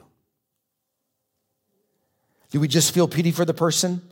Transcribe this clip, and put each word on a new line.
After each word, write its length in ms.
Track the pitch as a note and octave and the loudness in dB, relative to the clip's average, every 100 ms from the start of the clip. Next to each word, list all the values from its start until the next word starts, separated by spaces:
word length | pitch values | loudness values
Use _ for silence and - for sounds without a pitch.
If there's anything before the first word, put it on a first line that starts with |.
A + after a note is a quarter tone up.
| - _ _ _ _ _ _ _ _ _ _ _ _ _ _ _ _ _ _ _ _ _ _ _ _ | -20 _ _ _ _ _ _ _ _ _ _ _ _ _ _ _ _ _ _ _ _ _ _ _ _
Do 80 | D3 | -2
we 80 | D3+ | 0
just 260 | D#3 D3 | 2 2
feel 140 | F3+ E3 | 2 0
pity 240 | D#3 E3+ | 2 0
for 120 | E3 | 0
the 120 | E3+ - | -2 0
person, 460 | E3 D3+ F#3 F3+ - | 0 0 -2 -4 -10